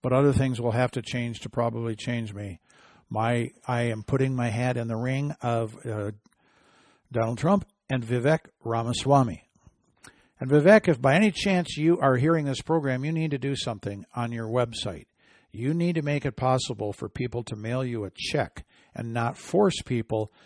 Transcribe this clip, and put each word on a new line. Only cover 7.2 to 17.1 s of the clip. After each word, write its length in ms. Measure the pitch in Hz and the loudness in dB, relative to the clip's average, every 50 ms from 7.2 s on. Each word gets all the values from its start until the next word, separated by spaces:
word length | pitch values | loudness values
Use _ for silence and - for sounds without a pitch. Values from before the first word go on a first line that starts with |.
| 113 113 120 | 0 -2 -2
Trump 280 | 113 143 170 202 202 - - _ _ _ - | -2 0 2 2 2 0 -4 _ _ _ -4
and 140 | 135 127 117 | -4 -4 -2
Vivek 440 | 113 123 123 117 143 160 156 - - _ _ - | -2 -2 0 2 2 2 0 -2 -8 _ _ -6
Ramaswamy. 840 | 113 113 117 117 117 123 - - 135 139 139 127 113 90 - - _ _ _ _ - _ _ _ _ _ _ - - - _ _ _ _ - | -4 -2 -2 -2 -2 -4 -2 2 4 6 6 4 4 -2 -8 -12 _ _ _ _ -20 _ _ _ _ _ _ -20 -20 -20 _ _ _ _ -8
And 100 | 135 131 | 0 4
Vivek, 380 | 143 151 143 185 214 214 - | 4 6 8 10 8 8 8
if 140 | 180 151 117 | 4 2 4
by 140 | 131 135 139 | 4 4 4
any 140 | 180 220 214 | 6 4 2
chance 480 | - - - 202 190 180 170 - - | 2 0 0 2 2 2 0 -2 -4
you 220 | 156 156 165 175 - | 0 2 2 4 4
are 160 | 143 139 127 | 4 4 4
hearing 300 | 123 135 160 165 160 147 | 4 4 4 4 2 2
this 160 | 139 131 - | -2 -4 -4
program, 440 | - - 165 165 143 135 127 127 135 | -2 0 0 0 0 0 -2 -2 -2
you 60 | 151 | -4
need 200 | 160 160 160 156 | -2 -2 -2 -2
to 60 | 143 | -2
do 180 | 131 127 139 139 | -2 -2 -4 -4
something 500 | 120 - 127 113 98 - 101 101 98 - _ - | -4 -4 -6 -6 -6 -6 -8 -8 -8 -12 _ -6
on 160 | 123 120 117 | -6 -4 -4
your 160 | 117 113 113 | -4 -6 -6
website. 580 | 110 117 127 120 117 113 - - 101 87 80 - _ _ _ _ _ _ _ _ _ | -2 0 0 0 0 -2 -6 -8 -8 -8 -10 -14 _ _ _ _ _ _ _ _ _
You 220 | - 110 120 135 160 | -10 -6 -2 -2 0
need 220 | 170 170 175 170 | 0 0 0 0
to 60 | 165 | 0
make 240 | 143 147 147 143 - | 0 0 -2 -2 -2
it 120 | 139 - | -4 -4
possible 560 | - 127 131 127 131 - - 123 107 107 104 101 | 0 2 2 2 2 0 -2 -6 -6 -6 -6 -6
for 160 | - 117 | -6 -8
people 340 | 110 | -8